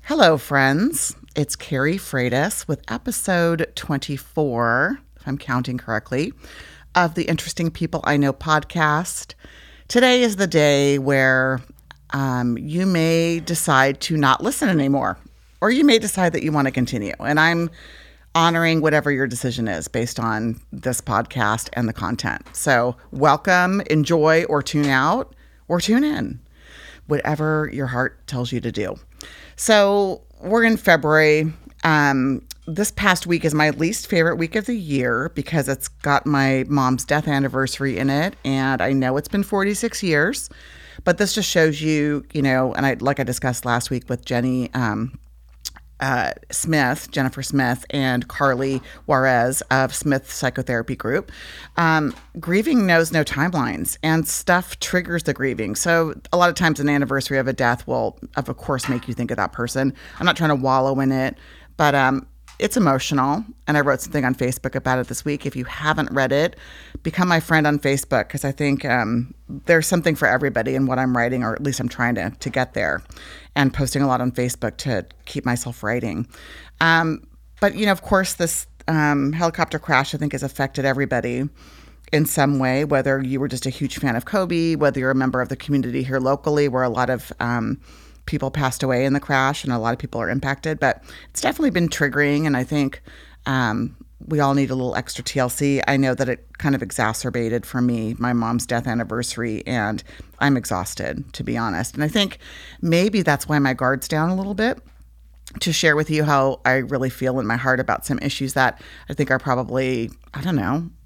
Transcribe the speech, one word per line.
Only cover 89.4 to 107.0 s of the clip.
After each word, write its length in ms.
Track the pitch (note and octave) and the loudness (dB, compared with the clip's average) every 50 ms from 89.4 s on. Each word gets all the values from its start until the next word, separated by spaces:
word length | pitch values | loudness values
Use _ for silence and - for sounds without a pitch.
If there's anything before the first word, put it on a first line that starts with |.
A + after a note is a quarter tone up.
| C3+ C3+ D3 - - | 2 2 0 -2 -4
and 80 | C#3+ | -4
a 60 | B2 A#2 | -4 -2
lot 140 | A2 A#2 | 0 -2
of 60 | A#2+ - | -2 -2
people 220 | - B2+ - A#2 | -6 -8 -6 -4
are 100 | A2+ E2+ | -4 -2
impacted, 480 | A#2+ C3+ C#3 C3+ C#3 - - D#3+ D#3 - | -2 -2 -2 -4 -6 -4 -4 -6 -4 0
but 240 | - C3+ - - - - - - - - | 0 0 -2 -2 -8 -20 -20 -20 -20 -12
it's 100 | - - | -10 -2
definitely 300 | - B3+ B3+ - D#4 C4+ | -2 -2 0 0 0 0
been 180 | E3+ F3 E3+ D#3+ | 2 2 0 0
triggering. 580 | - - D3 C#3 B2 C#3+ D3 C#3+ C#3+ D3 D#3+ | 0 -2 -2 0 0 0 0 2 2 0 0
And 100 | D3+ C#3 | 0 0
I 60 | B2+ | -2
think, 400 | B2+ - D3+ D3 C#3 C3+ - - - - - - - - - - - | -2 -2 -2 -2 -2 -2 -4 -8 -20 -20 -20 -20 -20 -20 -20 -10 -6
um, 500 | C3+ C3+ C3 B2 A2+ G#2+ A#2 A#2 C#3+ - - - - - - - - | -2 0 0 0 0 0 -2 -4 -6 -8 -14 -20 -20 -20 -20 -8 -4
we 100 | D#3+ D3 | 0 2
all 160 | C#3+ C#3 C#3 | 2 2 2
need 160 | C#3+ C#3 C3 | 2 0 0
a 60 | C3 | -2
little 180 | C3 B2+ B2+ - | -4 -4 -4 -4
extra 300 | - B2+ - - - B2+ | -6 -6 -8 -10 -10 -10
T 160 | - - C#3+ | -6 -2 -2
L 80 | B2+ B2 | -2 -2
C. 340 | - - C#3+ C#3+ C#3 C3+ - - | -2 0 0 0 2 0 0 2
I 80 | C#3 | 2
know 180 | C3+ C#3 C3 B2+ | 2 2 2 2
that 140 | - C#3 B2 | 0 0 -2
it 180 | B2 - - - - - | -2 -6 -6 -20 -14 -4
kind 180 | - C#3+ C#3 | -2 0 0
of 80 | C3 - | 0 -2
exacerbated 840 | F#2 - - A#2+ G#2+ A2 - - B2+ A#2 B2 A#2 A2+ A#2 A#2+ A2 | -4 -2 -2 0 0 -2 -2 -6 -4 -4 -2 -2 -2 -2 -4 -4
for 160 | - - B2+ | -4 -2 0
me 320 | B2 B2 A#2+ A#2 A2 G#2+ A#2+ A#2 | 0 2 0 0 -4 -4 -4 -4
my 120 | A#2 B2 | -2 -2
mom's 320 | B2 A#2+ A2+ A2+ A#2+ A#2 - | 0 0 0 0 -2 -2 -2
death 220 | - B2 A#2 A#2 | -2 -4 -2 -2
anniversary, 800 | B2+ A2+ A#2+ A2+ - A2 A#2 B2 - - - A#2 A#2 G#2+ G2+ - | -2 -2 -2 -4 -4 -4 -4 -4 -6 -6 -6 -4 -4 -4 -6 -4
and 380 | - B2+ A#2 G#2+ G#2 A2 - - - - - - - - - | -4 -2 -2 -2 -2 -4 -4 -8 -12 -20 -20 -20 -20 -6 -2
I'm 180 | - C#3+ C#3 | 2 2 2
exhausted, 760 | B2+ G2 - G#2+ F2+ F2+ - - - - C2 C#2+ D2 C#2+ - | 2 0 -2 -4 -4 -4 -6 -8 -8 -8 -6 -6 -8 -10 -12
to 100 | - - | -10 -10
be 140 | - - A#2+ | -6 -6 -4
honest. 400 | A#2 A#2 A2+ F#2 E2 A2+ - - | -4 -2 -2 -2 -4 -4 -6 -4
And 80 | - D3 | -4 -4
I 40 | - | -2
think 300 | A#3+ A3 G3+ F#3 - - - - - - - - - - | 0 0 -2 -2 -4 -12 -18 -20 -20 -20 -20 -20 -12 -6
maybe 420 | - E3+ E3 E3+ F#3 G#3+ G3+ G#3 | -2 2 2 2 2 2 2 2
that's 260 | E3 D#3 C#3+ C#3 - - | 2 2 0 0 0 0
why 100 | D3+ D3 | 0 2
my 160 | C#3 C3+ C3 | 2 2 0
guard's 320 | - C3+ B2+ C3+ - - | 0 0 0 0 0 -2
down 240 | - E3 D3+ D#3+ E3+ | -4 -2 0 0 0
a 60 | F#3 | 0
little 180 | F#3+ F#3+ G3 G3+ | -2 -4 -4 -2
bit, 240 | F#3 A3 A#3+ C4+ - - - - - - - - - - - - - - - - - | 0 0 0 -2 -4 -10 -20 -20 -20 -20 -20 -20 -20 -20 -20 -20 -20 -20 -18 -10 -6
to 140 | - F3 | -2 -2
share 240 | D#3 - - D#3+ D3 | 0 2 4 4 4
with 120 | D3+ D3+ D#3 | 4 2 0
you 140 | D#3 D3+ | 0 0
how 380 | D3+ D3 D3 C#3 C3+ C3+ C3 - - | 2 2 4 4 4 2 0 0 0
I 100 | B2+ B2+ | 2 2
really 360 | C3+ B2+ A2 C#3 C3 | 2 0 0 -2 -2